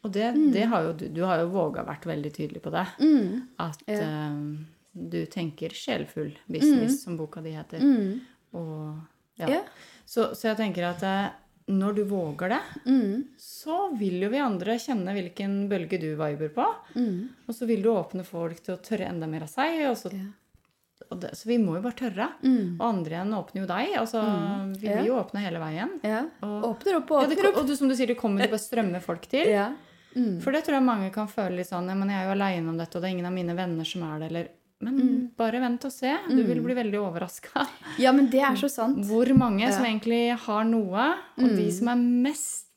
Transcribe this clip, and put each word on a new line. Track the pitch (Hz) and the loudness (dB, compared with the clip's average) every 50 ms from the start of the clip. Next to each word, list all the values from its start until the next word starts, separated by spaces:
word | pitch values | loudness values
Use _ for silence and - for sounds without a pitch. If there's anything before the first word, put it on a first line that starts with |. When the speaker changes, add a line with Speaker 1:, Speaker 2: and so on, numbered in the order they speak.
| - | -8
Speaker 1:
Og | 220 190 | -4 -2
det, | 202 220 233 247 | 0 0 2 4
Speaker 2:
Mm. | 294 311 294 247 | 6 6 6 6
Speaker 1:
det | 190 214 226 | 4 4 4
har | 233 190 160 | 2 2 2
jo | 170 165 | 0 -2
du, | 156 - - | -4 -8 -6
du | 151 160 180 | -2 -2 0
har | 185 180 160 | 2 2 2
jo | 170 175 | 2 0
våget | 185 196 165 151 - - - | 0 0 0 0 -2 -4 -6
vært | - 156 151 - | -8 -8 -8 -8
veldig | 170 160 151 143 151 151 | -6 -6 -6 -6 -8 -6
tydelig | - 151 147 - 165 - | -6 -8 -8 -8 -8 -8
på | 143 | -4
det. | 151 165 190 185 - - | -2 -2 -4 -4 -2 2
Speaker 2:
Mm. | 254 311 302 269 208 180 196 247 254 - _ _ | 6 6 6 6 6 2 -2 -4 -8 -10 _ _
Speaker 1:
At, | 165 165 151 - - - | -6 -6 -6 -10 -6 -4
Speaker 2:
Ja. | 214 | -4
Speaker 1:
eh, | 208 160 156 156 151 151 151 147 147 147 147 151 151 156 160 - _ _ _ _ 180 175 165 | -2 -2 -2 -2 -4 -4 -4 -4 -4 -6 -6 -8 -10 -12 -14 -18 _ _ _ _ -12 -10 -6
du | 170 170 165 | -6 -6 -6
tenker | 160 - 190 170 160 151 - 160 160 | -4 -6 -6 -6 -6 -6 -6 -8 -8
sjelfull | - - - - - - 151 151 - 160 156 147 147 - - - | -8 -8 -6 -4 -4 -4 -4 -6 -6 -8 -8 -8 -8 -14 -12 -8
business, | - 156 277 302 285 247 220 233 269 | -2 2 6 6 6 6 6 4 0
Speaker 2:
Mm. | 269 | 0
Speaker 1:
som | - 185 175 | -2 -6 -6
boka | 160 156 151 - 170 160 | -6 -8 -8 -10 -12 -10
di | 160 | -10
heter. | 160 156 151 - - 165 | -10 -10 -12 -12 -4 2
Speaker 2:
Mm. | 262 285 269 226 202 190 196 254 254 - _ _ _ _ - | 4 6 6 6 4 0 -2 -6 -8 -14 _ _ _ _ -12
Speaker 1:
Og, | 175 170 160 156 156 156 151 151 156 160 - _ _ _ _ _ | -10 -8 -8 -8 -8 -8 -10 -10 -12 -14 -18 _ _ _ _ _
ja. | - 170 - | -6 -2 0
Speaker 2:
Ja. | 277 339 415 - - - - - - - _ | 0 0 -2 -6 -16 -20 -20 -20 -20 -20 _
Speaker 1:
Så, | - - 240 226 - - | -6 -2 0 0 0 -2
så | - - 226 220 | -4 -2 -2 0
jeg | 208 | 0
tenker | 220 208 180 175 175 | -2 -2 -2 -2 -2
at, | 175 175 175 - | -2 -2 -2 -2
eh, | 190 190 196 202 196 - - _ _ _ _ _ - | 0 0 0 0 -2 -4 -10 _ _ _ _ _ 0
når | 196 190 190 202 208 | 0 2 2 2 0
du | 208 208 | 0 0
våger | 196 202 190 170 156 147 147 175 185 | 0 0 -2 -2 -4 -4 -4 -2 -2
det, | 220 311 415 - - 302 - | -2 -2 -4 -6 -14 -8 0
Speaker 2:
Mm. | 240 262 262 226 196 196 240 294 - - | 4 4 4 4 2 0 -2 -4 -8 -12
Speaker 1:
så | _ - - - - - 302 320 359 403 381 311 220 | _ -20 -20 -18 -14 -8 -4 -2 -2 -2 -2 -2 -2
vil | 208 190 180 180 | -2 -2 0 0
jo | 190 208 | -2 0
vi | 226 277 | 0 0
andre | 294 247 202 180 175 202 226 240 | 0 0 -2 -2 -2 -2 -2 -2
kjenne | 226 - 269 214 180 185 196 | -2 -2 -2 -2 -2 -2 -4
hvilken | 202 185 175 175 - 202 196 202 196 202 202 | -4 -6 -6 -6 -6 -4 -2 -2 -2 0 0
bølge | 208 190 170 156 190 185 | -2 -2 -2 -2 -4 -4
du | 160 156 151 | -2 -4 -4
viber | 147 156 151 147 143 156 151 | -2 -2 -4 -2 -4 -4 -4
på. | 151 240 277 427 466 - - - - | -2 0 0 0 0 -2 -10 -8 -2
Speaker 2:
Mm. | 240 247 220 185 175 208 254 - _ _ - | -2 0 0 0 -2 -4 -8 -12 _ _ -12
Speaker 1:
Og | 233 | -8
så | - 254 | -6 0
vil | 226 233 208 196 | 0 0 2 4
du | 226 | 2
åpne | 226 196 175 - - 185 185 | 2 2 0 -2 -6 -8 -8
folk | - - 170 170 165 165 - _ | -8 -6 -6 -6 -6 -6 -8 _
til | - 185 | -8 -8
å | 185 | -8
tørre | - - 226 208 185 - | -6 -6 -4 -4 -4 -4
enda | 180 170 160 | -4 -4 -4
mer | 160 156 160 156 | -4 -6 -6 -8
av | 156 | -8
seg, | - - 269 311 330 320 302 269 | -2 -2 0 0 0 0 0 0
og | 240 | 0
så | - - 180 202 | -2 -4 -8 -8
Speaker 2:
Ja. | 196 190 202 208 _ _ _ _ _ _ _ _ _ _ _ _ _ - _ | -8 -10 -10 -12 _ _ _ _ _ _ _ _ _ _ _ _ _ -16 _
Speaker 1:
og | - 180 | -10 -10
det, | 175 - - | -10 -10 -12
så | - - | -10 -4
vi | 220 240 240 | 0 2 2
må | 220 180 160 | 2 2 0
jo | 175 202 | -2 -4
bare | 247 233 | -6 -6
tørre. | - 254 240 185 185 220 320 320 - - | -4 -6 -6 -4 -4 -4 -4 -6 0 2
Speaker 2:
Mm. | 262 254 240 202 180 175 170 | 4 4 4 2 0 -4 -2
Speaker 1:
Og | 226 233 220 | 0 0 0
andre | 190 165 156 | 0 -2 -4
igjen | 160 170 185 202 220 | -4 -4 -4 -2 -2
åpner | 202 165 - - 196 196 | -4 -6 -6 -6 -6 -4
jo | |
deg. | 180 175 190 247 381 403 | -2 -2 -2 -2 -2 -2
Altså, | 277 226 220 - 226 214 | -2 -2 -2 -2 0 0
Speaker 2:
Mm. | 214 202 170 - - 202 196 196 196 190 190 | 2 0 0 0 -2 -2 -4 -4 -6 -6 -6
Speaker 1:
vi | 208 214 | -4 -2
Speaker 2:
Ja. | 202 214 190 | 0 0 2
Speaker 1:
blir | |
jo | 220 254 247 190 | 2 2 0 -2
åpne | - - 202 | -4 -4 -6
hele | 208 185 165 165 | -4 -4 -4 -6
veien. | 160 156 156 165 208 320 392 311 - | -6 -6 -4 -4 -4 -6 -6 -4 -4
Speaker 2:
Ja. | 208 214 220 262 330 - _ - | -2 -2 -2 -4 -6 -8 _ -8
Speaker 1:
Og | 208 208 208 214 233 220 226 | -8 -6 -4 -4 -4 -4 -2
Speaker 2:
Åpner | - 381 381 | -2 0 0
opp | 320 269 - | 0 2 2
og | 311 285 277 | 4 4 4
Speaker 1:
ja, | 285 | 4
det | 320 370 | 2 4
Speaker 2:
åpner | 392 | 4
Speaker 1:
ko-, | 403 | 4
Speaker 2:
opp. | 381 - 294 | 4 4 2
Speaker 1:
og | |
du, | 262 294 | 0 0
som | 269 277 269 | 2 2 2
du | 262 | 2
sier, | 240 262 | 2 2
det | 226 240 240 | 0 0 0
kommer, | - 220 196 196 254 | 0 0 2 2 2
det | 247 | 2
bare | 214 214 | 0 -2
strømmer | - - - 233 220 190 175 180 - | -4 -4 -2 0 0 0 -2 -4 -4
folk | - 175 170 - - | -6 -6 -6 -6 -2
til. | - 269 330 220 | 0 2 2 4
Speaker 2:
Ja. | 208 202 202 226 285 - - - - - _ _ - | 4 2 2 -2 -4 -10 -14 -20 -20 -20 _ _ -2
Mm. | 254 247 220 185 170 | 0 0 0 0 -2
Speaker 1:
For | - 269 | -2 0
det | 269 311 320 | 0 0 0
tror | 330 294 | 2 2
jeg | 269 254 | 4 4
mange | 254 233 208 190 190 190 | 4 4 2 -2 -2 -2
kan | 214 214 202 | -4 -4 -4
føle | - - 202 185 180 | -2 -4 -2 -2 -2
litt | 180 180 - | -4 -4 -4
sånn, | 190 175 180 | -4 -4 -4
"Ja, | 185 190 | -2 -2
men | 196 196 196 | -2 0 0
jeg | 202 190 | 0 -2
er | 185 | 0
jo | 190 196 196 196 | 0 0 0 0
alene | 196 185 170 165 165 | 0 0 0 -2 -2
om | 165 165 | -2 -4
dette, | 165 165 - | -4 -4 -6
og | 175 170 | -4 -4
det | 185 | -2
er | 185 | -2
ingen | 180 175 | -2 -4
av | 180 185 | -4 -4
mine | 185 175 170 170 | -2 -2 -2 -2
venner | 175 185 175 170 160 160 | -2 -2 -2 -2 -4 -4
som | 156 - 185 165 | -4 -6 -6 -6
er | 156 151 151 | -6 -6 -6
det", | 156 160 | -6 -6
eller, | 160 165 170 - - _ _ _ _ _ | -6 -6 -6 -8 -12 _ _ _ _ _
men | - 226 262 277 | -6 -2 0 2
Speaker 2:
Mm. | 254 254 - 262 254 240 - | 4 4 4 2 -2 -4 -2
Speaker 1:
bare | - 233 226 226 247 | -2 -2 0 0 0
vent | 254 247 240 240 - | 0 0 -2 -2 -4
og | 277 - | -8 -8
se. | - - 254 285 370 403 349 | -2 -2 0 0 0 0 2
Du | 285 262 240 | 4 4 4
vil | 196 170 160 | 4 2 0
Speaker 2:
Mm. | 160 | 0
Speaker 1:
bli | 240 254 | 0 0
veldig | 247 240 214 196 208 | 0 0 0 0 -2
overrasket. | 208 190 165 170 180 175 - - - - - - 269 - - - - - - - | -2 -2 -4 -4 -6 -6 -8 -14 -18 -6 -2 -2 -2 -2 -4 -14 -14 -12 -2 4
Speaker 2:
Ja, | 254 262 262 | 6 8 8
men | 277 277 247 | 8 8 8
det | 233 262 277 | 6 4 4
er | 277 262 | 4 2
så | - 285 285 | 2 0 -2
sant. | - - 226 233 277 262 202 | 0 0 0 0 2 0 0
Speaker 1:
Hvor | 202 214 226 247 254 269 | 2 4 4 6 8 8
mange | 262 262 240 208 196 220 254 | 8 8 8 4 4 4 4
som | 302 285 254 | 4 4 2
Speaker 2:
Ja. | 233 | 2
Speaker 1:
egentlig | 220 214 - 226 233 233 240 233 240 | 0 0 0 2 2 4 4 2 2
har | 226 - - 214 208 220 | 0 -2 -2 0 2 2
noe, | 226 226 226 214 185 180 202 247 294 349 392 - - - | 4 2 2 2 0 0 2 2 2 2 0 -4 -14 -2
og | - 254 247 220 | 4 4 4 6
de | 185 175 170 | 6 2 2
Speaker 2:
Mm. | 175 | 2
Speaker 1:
som | 185 226 240 | 0 0 2
er | 247 | 4
mest | 247 240 240 240 247 247 277 302 - - - - - - _ _ | 4 4 4 4 4 4 2 2 -2 -6 -6 -6 -8 -10 _ _